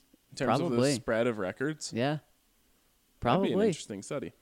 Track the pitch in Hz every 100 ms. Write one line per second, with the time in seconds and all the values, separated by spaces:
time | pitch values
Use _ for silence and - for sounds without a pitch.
0 | _ _ _ - 127 123 175 120 135 123
1 | 120 110 120 107 92 - 139 151 - 113
2 | 135 151 - _ _ _ _ _ _ _
3 | _ _ 117 151 196 180 220 160 - 101
4 | - 147 87 -